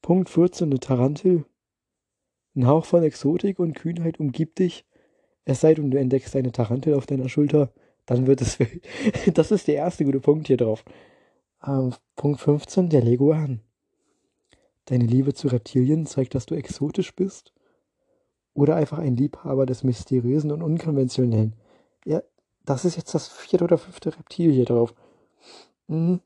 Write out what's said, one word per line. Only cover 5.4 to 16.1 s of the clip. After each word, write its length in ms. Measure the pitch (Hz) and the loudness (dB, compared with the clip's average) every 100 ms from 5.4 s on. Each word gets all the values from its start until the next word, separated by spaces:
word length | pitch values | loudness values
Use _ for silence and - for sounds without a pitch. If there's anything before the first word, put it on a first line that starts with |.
Es 160 | - 131 | -4 2
sei 140 | 160 | 4
denn, 180 | 156 143 | 4 2
du 80 | 131 | 0
entdeckst 340 | 131 135 - 139 | 2 0 0 -4
eine 180 | 127 | -2
Tarantel 400 | 117 110 120 151 | -2 -2 0 0
auf 120 | 143 - | 0 -2
deiner 220 | 139 127 | -4 -2
Schulter, 460 | - 147 151 135 _ _ _ - | 0 2 2 0 _ _ _ -2
dann 200 | 123 131 | 0 4
wird 140 | 135 | 2
es 160 | 117 - | 0 -2
wild. 280 | 120 175 - - 269 | -4 -4 -16 -4 -2
<laughs> 240 | - - | 0 0
Das 180 | 165 160 | 2 2
ist 160 | 208 - | 0 0
der 80 | 147 | 0
erste 300 | 165 - 143 | -2 -2 -2
gute 160 | 135 | 2
Punkt 260 | 139 156 156 | 2 0 2
hier 80 | 131 | 2
drauf. 300 | 113 110 - - _ _ _ _ _ _ | 2 -2 -8 -20 _ _ _ _ _ _
Ähm, 320 | - 135 127 - _ - | -4 -2 -2 -6 _ -6
Punkt 240 | 143 147 | -4 -2
fünfzehn, 500 | - 147 - - 180 | 0 0 0 -2 4
der 120 | 156 | 4
Leguan. 580 | 117 123 139 156 147 117 _ _ _ _ _ _ _ _ _ _ _ _ - | 4 4 4 2 -2 -6 _ _ _ _ _ _ _ _ _ _ _ _ -2
Deine 200 | 127 120 | 0 2
Liebe 280 | 127 135 | 2 0
zu 160 | - 143 | -2 -2
Reptilien 560 | 120 - 127 127 156 | -2 0 0 2 0
zeigt, 300 | 151 | -2